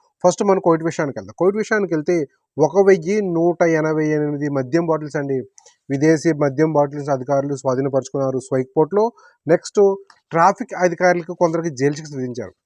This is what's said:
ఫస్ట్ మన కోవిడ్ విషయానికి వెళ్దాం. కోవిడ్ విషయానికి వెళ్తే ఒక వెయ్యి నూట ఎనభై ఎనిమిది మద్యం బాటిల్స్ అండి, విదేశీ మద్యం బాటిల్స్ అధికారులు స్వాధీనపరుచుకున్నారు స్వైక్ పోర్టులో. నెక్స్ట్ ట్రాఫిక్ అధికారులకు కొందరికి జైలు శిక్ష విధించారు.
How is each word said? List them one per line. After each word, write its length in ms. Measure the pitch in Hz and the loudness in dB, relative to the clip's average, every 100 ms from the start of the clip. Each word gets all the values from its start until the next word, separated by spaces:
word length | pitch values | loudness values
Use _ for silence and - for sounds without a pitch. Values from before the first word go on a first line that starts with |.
| _ _ 180 | _ _ 0
ఫస్ట్ 180 | 175 | 2
మన 140 | 202 190 | 2 2
కోవిడ్ 260 | 180 165 | 2 0
విషయానికి 340 | 165 156 151 117 | 0 -4 -6 -8
వెళ్దాం. 160 | 98 - | -12 -4
కోవిడ్ 180 | 175 208 | -2 -2
విషయానికి 380 | 214 214 185 | -2 -2 -2
వెళ్తే 320 | 160 151 175 143 _ _ - | -2 -2 -2 -4 _ _ 0
ఒక 280 | 156 180 196 | 2 4 6
వెయ్యి 340 | 196 160 214 | 4 2 -2
నూట 400 | 196 165 170 165 | 0 0 0 2
ఎనభై 440 | 175 160 156 156 156 | 2 2 0 0 0
ఎనిమిది 420 | 151 147 147 147 | 0 -2 -4 -4
మద్యం 380 | 143 127 165 170 | -4 -2 -2 0
బాటిల్స్ 300 | 156 151 151 | -2 -4 -6
అండి, 240 | 139 135 131 _ _ _ - | -4 -4 -6 _ _ _ -8
విదేశీ 420 | 135 156 160 165 | 0 2 2 2
మద్యం 400 | 147 143 131 160 | 0 0 0 2
బాటిల్స్ 360 | 151 143 147 143 | 2 0 -2 -4
అధికారులు 480 | 135 123 139 143 139 | -4 -2 -2 -2 -4
స్వాధీనపరుచుకున్నారు 800 | 135 127 139 131 123 143 135 131 | -2 -2 -2 -2 -4 -4 -4 -4
స్వైక్ 320 | - 131 131 - | -2 -2 0 0
పోర్టులో. 360 | 151 196 226 - _ _ - | 0 0 -2 -4 _ _ 0
నెక్స్ట్ 480 | 170 - - 196 196 - _ _ | 0 0 2 2 2 -6 _ _
ట్రాఫిక్ 440 | 160 175 202 226 | 2 4 2 -4
అధికారులకు 600 | 175 180 170 180 175 165 | -2 0 2 2 2 -2
కొందరికి 360 | 175 175 165 170 | -2 0 0 -4
జైలు 240 | 127 143 | -2 -2
శిక్ష 160 | 147 156 143 | -2 -8 -8
విధించారు. 360 | 127 120 98 - | -8 -8 -12 -14